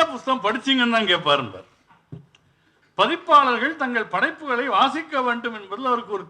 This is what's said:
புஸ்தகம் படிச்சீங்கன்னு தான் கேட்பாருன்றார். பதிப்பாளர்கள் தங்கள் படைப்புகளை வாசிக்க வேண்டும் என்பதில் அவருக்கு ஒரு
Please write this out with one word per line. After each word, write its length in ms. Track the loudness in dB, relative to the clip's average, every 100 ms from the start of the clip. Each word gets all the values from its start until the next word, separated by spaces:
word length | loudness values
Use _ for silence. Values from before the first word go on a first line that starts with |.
| 2
புஸ்தகம் 320 | 0 -4 -2 0
படிச்சீங்கன்னு 520 | -2 0 2 2 2
தான் 120 | 2
கேட்பாருன்றார். 560 | 0 2 0 0 -12 -20 _ _ _ _ -20 -20 _ _ _ _ _ _ 0
பதிப்பாளர்கள் 840 | 0 0 4 6 6 2 -2 -2
தங்கள் 300 | -4 -2 -2
படைப்புகளை 540 | -2 -2 -4 -4 -4 0 2
வாசிக்க 440 | 2 0 -4 -2 -2
வேண்டும் 280 | -2 -6 -10
என்பதில் 300 | -10 -6 -2
அவருக்கு 260 | -2 -4
ஒரு 80 | -8